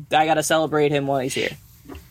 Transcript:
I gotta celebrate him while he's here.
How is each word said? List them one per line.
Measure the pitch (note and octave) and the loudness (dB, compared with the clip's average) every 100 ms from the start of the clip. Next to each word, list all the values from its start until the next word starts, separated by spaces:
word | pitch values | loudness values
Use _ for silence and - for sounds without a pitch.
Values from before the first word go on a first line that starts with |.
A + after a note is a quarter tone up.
| D3 | 0
I | D3 D#3+ | 2 2
gotta | D#3 | 0
celebrate | D3+ D#3+ D#3 D3+ D3 | 2 0 2 2 2
him | D3 C#3 | 2 0
while | C#3 | -2
he's | C3 | -2
here. | A#2 - - - - - - - | -4 -4 -6 -18 -20 -20 -18 -20